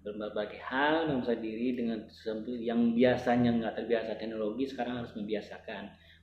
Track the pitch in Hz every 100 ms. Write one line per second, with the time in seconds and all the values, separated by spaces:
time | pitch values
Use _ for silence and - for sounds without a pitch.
0 | 104 104 104 107 104 - - 131 147 160
1 | 156 131 117 110 110 110 127 123 117 110
2 | - - 110 107 113 123 117 117 117 117
3 | 123 120 127 123 120 117 110 110 110 113
4 | 110 107 110 110 107 120 135 - 120 123
5 | 117 110 101 101 - 92 110 101 101 -
6 | - -